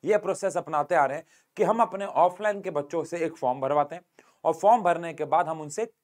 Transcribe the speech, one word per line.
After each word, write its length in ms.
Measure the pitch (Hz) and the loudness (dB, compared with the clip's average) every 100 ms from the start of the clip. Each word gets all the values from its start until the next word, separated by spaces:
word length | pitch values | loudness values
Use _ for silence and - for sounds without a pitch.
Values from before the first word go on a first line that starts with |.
| 160 | 0
ये 120 | 208 | 0
प्रोसेस 400 | 175 185 196 175 | 0 -2 -2 -4
अपनाते 380 | 156 151 147 165 | -2 -4 0 2
आ 100 | 135 | 2
रहे 120 | 147 | -2
हैं 80 | - _ _ - | -12 _ _ -2
कि 60 | |
हम 180 | 185 226 | 2 2
अपने 240 | 208 196 196 | 0 0 -4
ऑफलाइन 560 | 139 175 180 214 202 | 2 2 2 -2 -4
के 80 | 190 | -4
बच्चों 340 | 147 147 170 | -6 -4 -6
से 140 | 160 170 | -4 -4
एक 200 | 165 160 | -4 -2
फॉर्म 220 | 127 131 | -4 -2
भरवाते 360 | 135 147 147 170 | 0 2 0 -4
हैं 100 | - _ _ _ | -16 _ _ _
और 100 | 160 | -2
फॉर्म 280 | 160 196 233 | 2 4 6
भरने 320 | 180 170 170 | 4 0 -2
के 120 | 151 147 | -8 0
बाद 220 | 165 160 | 0 0
हम 140 | 160 | -4
उनसे 240 | 151 208 226 _ | -8 -6 -8 _